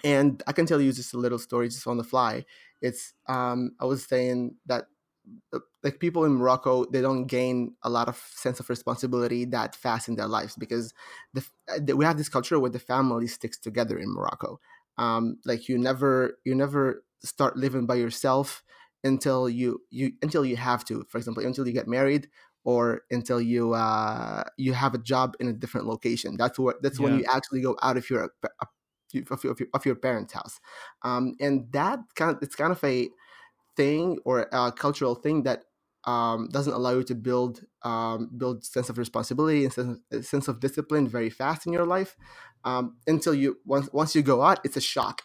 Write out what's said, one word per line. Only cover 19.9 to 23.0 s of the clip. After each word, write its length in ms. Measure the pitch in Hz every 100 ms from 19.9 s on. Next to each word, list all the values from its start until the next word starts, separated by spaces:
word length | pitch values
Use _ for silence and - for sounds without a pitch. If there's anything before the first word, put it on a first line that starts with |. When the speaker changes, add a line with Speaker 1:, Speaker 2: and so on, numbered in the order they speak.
Speaker 1:
you, 220 | 123 131 -
until 240 | 151 160
you 120 | 131 117
have 280 | 123 120 -
to, 180 | 110 104
for 100 | 117
example, 260 | 120 113 120
until 200 | 127 123
you 60 |
get 160 | 120 -
married 400 | 123 139 147 - _ _ _
or 380 | - 120 117 113